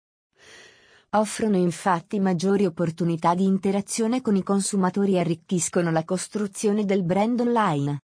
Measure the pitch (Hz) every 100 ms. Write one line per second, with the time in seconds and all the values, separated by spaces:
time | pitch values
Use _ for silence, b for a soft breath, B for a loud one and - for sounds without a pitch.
0 | _ _ _ _ B B B B B B
1 | B 208 214 - 220 196 180 165 - 175
2 | - 220 190 175 185 196 196 160 170 165
3 | 170 170 165 175 190 190 196 196 202 -
4 | 220 254 254 196 185 196 196 202 185 185
5 | 202 185 165 165 _ 180 - - 170 160
6 | 160 185 - 214 202 - 214 208 202 196
7 | 170 190 214 240 240 240 208 147 143 143